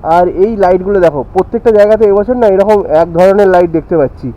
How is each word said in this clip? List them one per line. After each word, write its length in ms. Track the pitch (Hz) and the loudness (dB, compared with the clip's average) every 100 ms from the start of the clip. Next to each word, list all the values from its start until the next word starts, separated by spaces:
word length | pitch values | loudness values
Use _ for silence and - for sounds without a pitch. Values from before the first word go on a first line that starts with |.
| 156 170 | 0 0
আর 100 | 180 151 | 0 0
এই 80 | 208 214 | -2 0
লাইটগুলো 340 | 185 185 185 202 170 | 0 0 -2 0 0
দেখো, 160 | 147 120 | -2 -6
প্রত্যেকটা 380 | 185 185 233 233 208 | -4 -4 -2 0 2
জায়গাতে 260 | 208 220 214 | 2 2 2
এবছর 240 | 196 208 247 | 0 -2 0
না 60 | 220 190 | 0 2
এরকম 220 | 196 208 180 151 | 2 0 0 -2
এক 60 | 170 165 | 0 0
ধরনের 300 | 185 196 196 | 2 2 2
লাইট 160 | 180 175 165 | 2 0 -4
দেখতে 180 | - 165 | -4 -2
পাচ্ছি 260 | 131 - 127 | -2 -4 -14